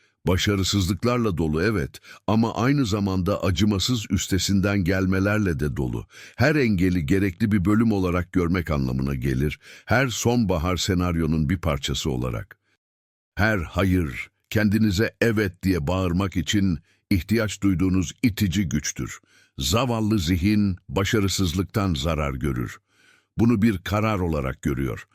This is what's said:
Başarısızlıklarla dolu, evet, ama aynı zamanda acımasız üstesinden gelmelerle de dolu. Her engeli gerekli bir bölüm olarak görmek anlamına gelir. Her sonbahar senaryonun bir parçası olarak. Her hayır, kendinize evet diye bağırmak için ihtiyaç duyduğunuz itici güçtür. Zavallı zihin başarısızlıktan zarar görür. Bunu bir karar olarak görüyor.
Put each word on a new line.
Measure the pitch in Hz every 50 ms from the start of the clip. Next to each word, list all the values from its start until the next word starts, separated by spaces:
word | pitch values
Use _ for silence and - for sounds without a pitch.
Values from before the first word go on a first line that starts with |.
| _ _ _ _ _
Başarısızlıklarla | - 92 92 - 107 101 98 92 - - 101 95 82 104 - - 120 123 123 117 110 87 76
dolu, | 82 80 76 78 87
evet, | 113 110 95 69 64 - - - - - - _
ama | - 104 113 117 110 -
aynı | - 110 131 143 143 135
zamanda | 101 104 107 101 98 95 95 90 92 101 - -
acımasız | 95 92 80 107 107 104 95 - - 127 117 104 -
üstesinden | - 98 - - 95 90 - - 101 98 92 101 101 101 92
gelmelerle | 82 95 95 98 92 95 95 95 101 104 107 104 92 82 64
de | 76 73 62
dolu. | 73 67 62 57 57 52 - - - - - -
Her | - 117 147 156
engeli | 151 131 113 104 87 92 92 90 90 78
gerekli | - 98 95 98 101 - - 117 107 104
bir | 104 85
bölüm | 101 104 110 117 113 104
olarak | 98 92 90 87 90 87 - -
görmek | 92 87 82 90 95 80 -
anlamına | 82 73 67 64 64 65 65 69 69
gelir. | 65 62 67 65 64 71 76 - - - - - - -
Her | - 104 120 139 127
sonbahar | 107 - - 117 120 123 117 92 92 80 76 90 90
senaryonun | 82 - - 95 87 90 87 85 82 80 78 80 80 78 69
bir | 95 90
parçası | - 82 71 69 - - 69 - - 78
olarak. | 65 62 62 64 58 55 50 - - _ _ _ _ _ _ _ _ _ _ _ _ _ _ _ _
Her | - 101 110 110 98
hayır, | 80 - - - 101 95 92 92 85 71 60 - - - _ _ _ _
kendinize | - 107 107 104 98 110 110 107 92 90 113 - - _
evet | - 117 110 107 107 92 - _ -
diye | 95 92 85 71
bağırmak | 67 90 92 95 90 85 92 98 92 -
için | 90 78 - - 104 98 95 85 71 - _ _ _ _ _
ihtiyaç | 101 92 - - 107 117 110 101 - - -
duyduğunuz | 101 95 82 95 95 92 95 90 - - - -
itici | 123 95 - 107 95 76 101 101 73
güçtür. | - 73 - - - - 64 57 - - _ _ _ _ _ _ _ -
Zavallı | 67 65 85 113 135 123 117 113 110 104 110 107
zihin | 80 78 95 87 78 104 107 104 104 98 87 - - -
başarısızlıktan | - 95 101 - - 110 98 98 - - 98 87 73 95 92 - - 110 98 95 85
zarar | 71 69 82 80 76 76 71 67
görür. | 65 60 71 65 62 60 52 - - _ _ _ _ _ _ _ _ _ _ _ -
Bunu | 107 117 120 104 101
bir | 117 101 92
karar | - - 98 107 107 110 107 95
olarak | 92 85 80 73 65 67 67 - -
görüyor. | 76 67 62 69 62 53 - - _ _